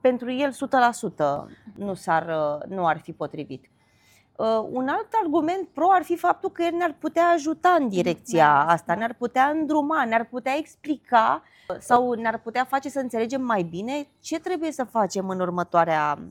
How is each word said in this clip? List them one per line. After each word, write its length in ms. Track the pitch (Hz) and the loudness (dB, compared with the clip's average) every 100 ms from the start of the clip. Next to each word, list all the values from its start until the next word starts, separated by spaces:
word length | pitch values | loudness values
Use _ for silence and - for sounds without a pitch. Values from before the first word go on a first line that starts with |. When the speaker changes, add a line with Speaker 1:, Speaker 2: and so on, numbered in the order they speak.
Speaker 1:
pentru 300 | 254 247 247 | 0 0 -2
el, 200 | 254 285 | -4 -4
sută 260 | 240 277 262 | -4 -2 2
la 140 | 240 | 2
sută 580 | 233 214 - 147 143 - - - 196 | 2 -6 -2 -2 -2 -6 -18 -20 -12
nu 180 | 202 | -8
s-ar, 340 | 185 - 160 170 | -8 -2 -2 0
uh, 420 | 160 151 147 - 190 | -2 -2 -4 -8 -2
nu 100 | 170 | 0
ar 140 | 151 | 0
fi 140 | - | -6
potrivit. 560 | 160 151 156 143 127 - _ _ _ _ _ _ - | -10 -8 -8 -12 -14 -16 _ _ _ _ _ _ -4
Uh, 300 | 220 220 214 | 0 0 0
un 160 | 247 262 | -4 -2
alt 200 | 339 415 440 | -2 -2 -2
argument 440 | 349 311 302 381 370 | 0 0 0 -2 -6
pro 140 | - 339 | 0 4
ar 120 | 381 | 4
fi 120 | 302 339 | 2 -2
faptul 340 | 349 - 370 | 0 0 -4
că 120 | - | -2
el 100 | 339 | -2
ne-ar 220 | 339 349 - | 0 -4 -4
putea 240 | 302 - 339 | -4 0 2
ajuta 480 | 339 285 311 359 349 | 2 0 0 2 4
în 100 | 262 | 2
direcția 560 | 190 170 165 - 165 147 | 0 0 -2 -2 4 6
Speaker 2:
Da. 260 | 147 151 | 6 4
Speaker 1:
asta, 220 | 165 - 175 | 2 0 -2
ne-ar 180 | 233 | -2
putea 320 | 240 240 254 269 | -4 -4 2 2
îndruma, 600 | 311 302 311 285 320 240 | 2 0 0 0 0 0
ne-ar 200 | 226 226 | 0 -2
putea 280 | 247 247 277 | -4 -4 -4
explica, 840 | 311 - - 285 - 240 226 143 - _ - | -4 -12 -6 -6 2 4 4 2 -4 _ -10
uh, 60 | 180 | -10
sau 320 | - 240 247 | 2 2 2
ne-ar 240 | 233 226 226 | 0 -2 -4
putea 260 | - 226 | -6 -4
face 260 | 254 269 277 | -2 -4 -4
să 100 | 277 | -4
înțelegem 420 | 254 226 226 269 | -4 -2 -2 -2
mai 220 | 254 214 | 0 0
bine 440 | 170 165 220 294 285 _ | -2 -6 -6 -6 -8 _
ce 200 | - 320 | -8 -6
trebuie 320 | 359 359 320 | -4 -4 -4
să 120 | 285 | -6
facem 460 | 240 233 190 196 190 | -4 0 0 -2 -4
în 100 | 185 | -2
următoarea 800 | 185 180 175 175 170 156 147 147 165 | -2 -2 0 2 2 2 0 -2 -8